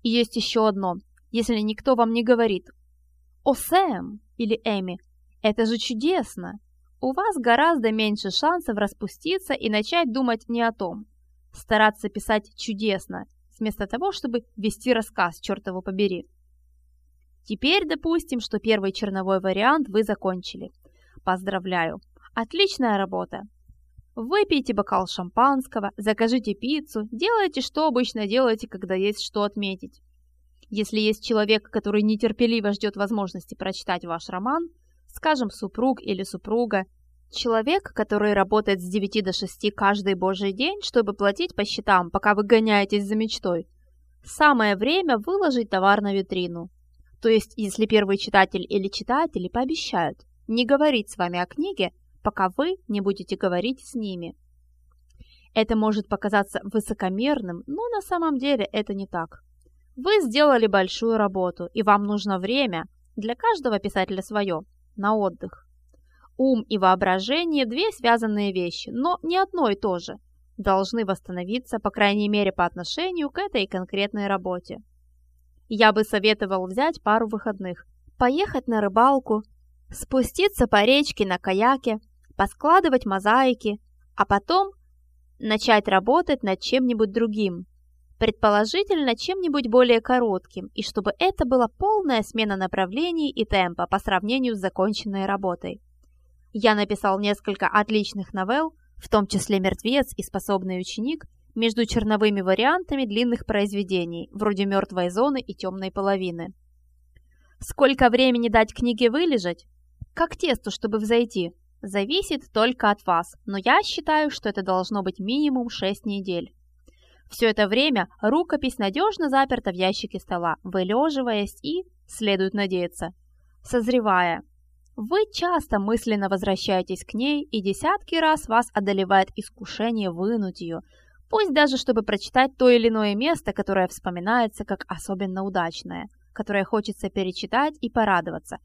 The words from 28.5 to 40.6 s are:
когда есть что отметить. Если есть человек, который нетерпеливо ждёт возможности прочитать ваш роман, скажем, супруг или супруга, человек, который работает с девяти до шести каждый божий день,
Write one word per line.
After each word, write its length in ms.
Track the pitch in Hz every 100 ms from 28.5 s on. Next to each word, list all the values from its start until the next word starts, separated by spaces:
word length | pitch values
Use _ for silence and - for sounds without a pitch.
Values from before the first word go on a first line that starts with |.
| 220 220
когда 300 | 185 185 185
есть 260 | 202 208
что 220 | - 214
отметить. 580 | 208 208 196 190 - _ _ _ _ _ _ _ _
Если 300 | 208 208 214
есть 240 | 214 214
человек, 460 | - 220 208 220 -
который 320 | 220 208 214
нетерпеливо 680 | 214 214 233 208 240 233 202
ждёт 240 | 202 208 196
возможности 600 | 202 214 190 180 - -
прочитать 500 | 190 185 - 180 170
ваш 240 | 165 -
роман, 400 | 185 226 311 339 _ _ _ _
скажем, 420 | - 320 294 220
супруг 520 | - 196 - 254 240
или 220 | - 185
супруга, 600 | 190 180 - 220 240 202 185 _ _ _ _
человек, 640 | - 240 226 226 381 -
который 400 | - 214 208 208
работает 480 | 202 190 214 208 190
с 60 | 180
девяти 340 | 202 196 214
до 120 | 190
шести 360 | 180 185 - 208
каждый 460 | 202 196 208 196 185
божий 380 | 185 190 196
день, 280 | 190